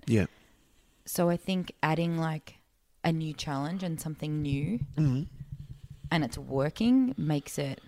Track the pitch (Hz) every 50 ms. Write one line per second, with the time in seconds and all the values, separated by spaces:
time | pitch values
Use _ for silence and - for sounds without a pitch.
0 | - 117 113 104 85 - - - _ _ _ _ _ _ _ _ _ _ _ _
1 | - - - - 175 175 175 170 - - 190 185 175 - - _ - 156 160 165
2 | 170 170 170 165 165 160 156 156 - - - - _ _ _ _ _ _ _ _
3 | - 170 165 160 160 156 151 - - 156 143 135 143 156 180 190 185 175 160 156
4 | - 165 151 - 151 151 151 151 147 143 139 139 147 170 226 - - - - 151
5 | 156 139 127 135 160 - - - - - - - - - - - - - - -
6 | - - 165 160 147 - - 147 139 127 135 135 135 156 - - 226 240 254 262
7 | 254 247 262 - 156 151 151 143 - - - - 143 135 139 - -